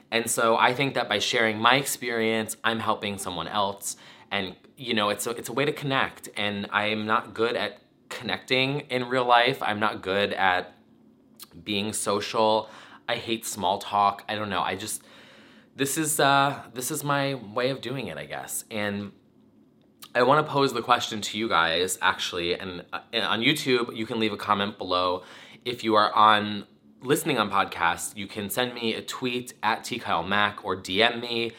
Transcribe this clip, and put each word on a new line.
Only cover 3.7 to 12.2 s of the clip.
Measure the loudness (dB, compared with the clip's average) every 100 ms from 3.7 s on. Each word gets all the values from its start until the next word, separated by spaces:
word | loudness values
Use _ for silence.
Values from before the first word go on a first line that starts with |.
| -4 -10 -12 -16 -20 -6
And, | -6 -4 -10 -20 -12
you | -4
know, | 0 0
it's | 0 -4
a, |
it's | -6 -6
a |
way | -2 -2
to |
connect. | -2 -2 0 -2 -4 -12 -6
And | -4 -4 -2
I | -2 0
am | -2 0
not | -2 -2
good | -2 0
at | 0 -4 -6 _ _ -16
connecting | -10 -6 -6 0 0 2 -2 -4
in | -6 -2
real | 0 4
life. | 6 6 2
I'm | -2 0
not | 0 -2
good | -2 2 2
at | 2 2 2 -2 -12 _ _ _ _ _ -20 -20 -12
being | -4 -2 -2
social. | -4 -2 -2